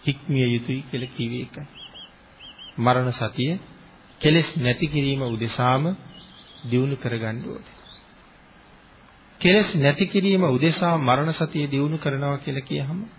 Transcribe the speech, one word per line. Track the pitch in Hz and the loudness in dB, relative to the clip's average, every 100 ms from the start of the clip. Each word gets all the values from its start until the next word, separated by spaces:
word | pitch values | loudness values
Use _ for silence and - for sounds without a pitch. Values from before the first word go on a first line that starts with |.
හික්මිය | - 143 - 139 127 | -2 -4 -2 2 2
යුතුයි | 120 117 135 | 2 -2 -6
කියලා | - 127 127 | -6 -8 -8
කිව්වේ | - 117 123 | -6 -6 -6
ඒකයි. | 127 - 143 - - - - - - - - - - - | -10 -12 -16 -18 -20 -20 -20 -20 -20 -20 -20 -20 -14 0
මරණ | 120 127 127 | 2 4 0
සතිය | 123 110 - 127 185 - - - - - - | -2 -6 -2 -2 -2 -8 -20 -20 -20 -20 0
කෙලෙස් | 151 165 156 | 4 4 2
නැති | 170 123 120 160 | 0 0 0 -2
කිරීම | 147 139 139 | 0 0 0
උදෙසාම | 127 113 113 - 123 131 160 190 - - - - - - | -2 -4 -4 0 2 2 0 -4 -10 -20 -20 -20 -20 -14
දියුණු | 123 123 135 135 | -2 0 0 -2
කරගන්න | 120 117 110 117 | -4 -4 -4 -6
ඕනේ. | - - - - - - - - - - - - - - - - - - - - | -10 -12 -16 -20 -20 -20 -20 -20 -20 -20 -20 -20 -20 -20 -20 -20 -20 -20 -20 -2
කෙලෙස් | 175 202 202 | 4 4 4
නැති | 170 139 147 190 | 2 2 2 2
කිරීම | 196 190 190 175 | 2 4 4 4
උදෙසා | 123 160 156 175 165 | 4 2 2 2 2
මරණ | 127 131 156 | 4 2 2
සතිය | 156 156 160 147 | -2 -2 -2 -2
දියුණු | 135 147 156 | 0 0 -2
කරනවා | 151 135 143 139 | -2 -2 -2 -4
කියලා | 143 139 | -4 -8
කියහම | 131 147 139 175 226 | -4 -6 -4 -6 -8